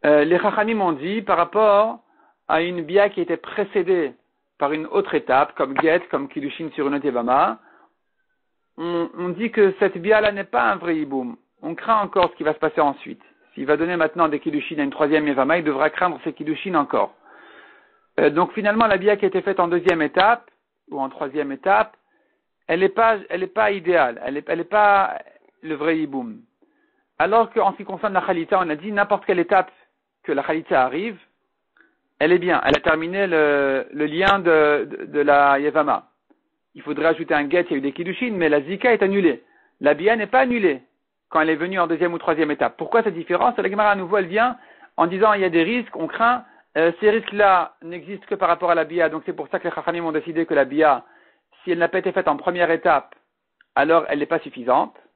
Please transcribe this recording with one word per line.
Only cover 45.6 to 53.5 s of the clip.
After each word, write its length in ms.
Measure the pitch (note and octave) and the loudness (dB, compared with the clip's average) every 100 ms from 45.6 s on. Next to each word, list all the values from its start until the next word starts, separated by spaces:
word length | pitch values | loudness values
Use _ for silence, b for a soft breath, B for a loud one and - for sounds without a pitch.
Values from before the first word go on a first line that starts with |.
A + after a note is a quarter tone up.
risques, 320 | E3 A#3+ A3+ - | 2 -2 -6 -8
on 100 | D#3 | -8
craint, 380 | - E3+ - b b b - | 0 0 0 b b b 0
euh, 160 | E3 E3+ | 0 2
ces 80 | G#3+ | 2
risques-là 680 | A3 A3 G3+ G#3 F#3 E3 _ | 2 -2 0 4 4 2 _
n'existent 460 | D#3+ F3 D3+ G3 - | -16 -14 -14 -16 -10
que 60 | G3 | -4
par 120 | F#3 | -2
rapport 240 | E3+ F3 | 0 0
à 40 | E3+ | 0
la 100 | D#3 | 0
Bia, 240 | E3+ D#3+ | 0 0
donc 140 | D#3 D#3 | -2 -10
c'est 100 | D#3+ | -10
pour 140 | C#3+ | -8
ça 100 | F3+ | -6
que 80 | F3 | -6
les 60 | |
Chachamim 320 | D#3+ D3+ E3+ E3+ | -6 -6 -4 -4
ont 60 | |
décidé 320 | D#3 D3+ D#3+ E3 | -4 -4 -6 -2
que 80 | |
la 120 | D3+ C3 | 0 0
Bia, 380 | C#3+ D#3 C3 - b b b b _ | 2 2 2 -4 b b b b _
si 80 | - | -6
elle 80 | E3+ | -2
n'a 100 | E3+ | 0
pas 100 | F#3 | 0
été 140 | F#3 | -2
faite 160 | F3+ F3+ | -2 -2
en 80 | C#3+ | -2
première 340 | - F3 E3+ | -2 -2 0
étape, 440 | E3 F3 D3 - - _ _ _ | 2 2 0 0 -20 _ _ _